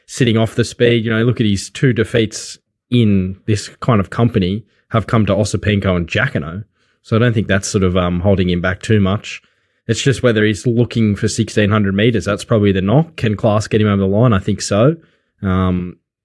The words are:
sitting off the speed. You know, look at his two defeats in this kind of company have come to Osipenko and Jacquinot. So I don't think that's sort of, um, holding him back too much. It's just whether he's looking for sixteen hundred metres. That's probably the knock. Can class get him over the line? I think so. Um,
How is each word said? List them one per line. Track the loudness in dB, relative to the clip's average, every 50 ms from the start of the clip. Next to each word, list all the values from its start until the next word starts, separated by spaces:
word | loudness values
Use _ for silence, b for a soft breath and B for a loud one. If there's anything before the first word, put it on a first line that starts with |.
| b b
sitting | -4 -2 0 0 2 0
off | 0 -2 -2
the | -4 -4
speed. | -4 -2 0 0 2 2 2 0
You | -2
know, | -2 0 0
look | 0 0 0
at | 0
his | 0 0 -2 -4 -8
two | -6 0 0 0 2
defeats | 0 -2 0 0 -2 -2 -2 -4 -8 -14 -14 -16 -20 _ _ _ _ _ -2
in | 0 2 2 4 2 2 0 -2 -6 -8 _
this | -4 -4 -4 -4 -8 -16 -6
kind | -2 0 2 2
of | 0 -2
company | -2 0 0 0 2 0 0 -2 -2 -6 -8 _ _ _ _ -4
have | -4 -4 -2
come | 0 0 0 2 2
to | 2
Osipenko | 0 0 -2 -2 -4 -2 0 0 0 0 0 0
and | -2 -2 -4
Jacquinot. | -2 -2 -2 -2 -4 -6 -8 -8 -10 -12 -14 _ _ _ _ _ _ _ _
So | -2 0
I | 2
don't | 2 2 0
think | 0 0 0
that's | 0 -2 0 -2
sort | 0 0 2
of, | 2 2
um, | 0 0 0 -2 0
holding | 2 2 2 2 2 0
him | 0 0
back | 0 -2 -4 -4
too | -2 0 2 2
much. | 2 2 0 -2 -4 -8 -16 -18 _ _ _ _ _ _ _ _ _ -6
It's | -4 -2
just | 0 0 0 2 2
whether | 2 2 2 2
he's | 2 0 0 -2
looking | -2 0 2 0 0 0 0 2 2 0 0
for | -2 -2
sixteen | -2 -2 -4 -2 0 0 2 2
hundred | 2 2 0 0 0
metres. | 0 2 2 0 0 -2
That's | -4 -4 -4 -2
probably | -2 0 2 2 2
the | 2 2
knock. | 0 2 2 2 2 0 -4 -4
Can | -4 -4 -2
class | 0 0 0 0 0 0 0
get | 0 0
him | 2 2
over | 2 2
the | 0 2
line? | 2 2 4 4
I | 2 2
think | 0 -2 -4 -4
so. | -4 -2 0 2 2 2 0 -2 b b b b b b b b
Um, | -4 -2 0 0 0 0 0 -2 -4 -8 -12 -16 _ _ _ _ _